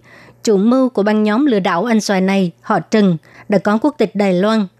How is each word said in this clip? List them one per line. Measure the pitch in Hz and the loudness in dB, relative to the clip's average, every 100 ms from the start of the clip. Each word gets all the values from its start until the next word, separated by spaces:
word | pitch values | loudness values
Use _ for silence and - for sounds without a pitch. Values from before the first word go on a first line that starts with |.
| - - - - | -8 -20 -20 -8
chủ | - 196 | -2 0
mưu | 214 262 254 | 2 2 0
của | 202 | 0
băng | 202 214 | -2 0
nhóm | 214 214 294 | 0 0 0
lừa | 208 | 0
đảo | 190 170 | 0 -2
Anh | 240 226 | 0 -2
Xoài | - 190 | 0 0
này, | 190 196 180 - | 0 0 -2 -4
họ | - 202 | -4 -4
Trần, | - 220 196 160 - - - | 0 0 2 0 -6 -16 -2
đã | 202 | -2
có | 208 214 | 0 0
quốc | 302 - | -2 -2
tịch | 214 | -4
Đài | 196 202 | -2 -2
Loan, | 180 208 220 190 | 0 0 0 -4